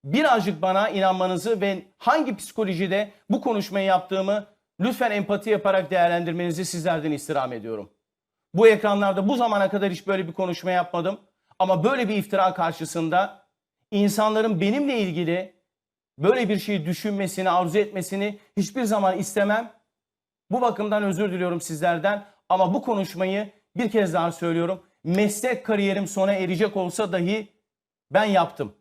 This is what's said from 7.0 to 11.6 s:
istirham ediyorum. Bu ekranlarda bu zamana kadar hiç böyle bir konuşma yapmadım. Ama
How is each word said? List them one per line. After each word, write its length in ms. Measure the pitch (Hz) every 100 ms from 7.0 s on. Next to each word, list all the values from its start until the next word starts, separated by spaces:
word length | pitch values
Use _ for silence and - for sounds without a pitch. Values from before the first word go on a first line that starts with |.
| 156
istirham 400 | 143 - 143 127
ediyorum. 380 | 120 110 110 98 _ _ _ _ _ _
Bu 140 | 170 226
ekranlarda 600 | 208 214 202 202 190 196
bu 80 | 240
zamana 340 | 240 202 190
kadar 200 | 202 196
hiç 160 | 175 196
böyle 220 | 190 170
bir 40 |
konuşma 380 | 170 185 170 185
yapmadım. 500 | 180 175 175 170 202 _ _ _
Ama 260 | _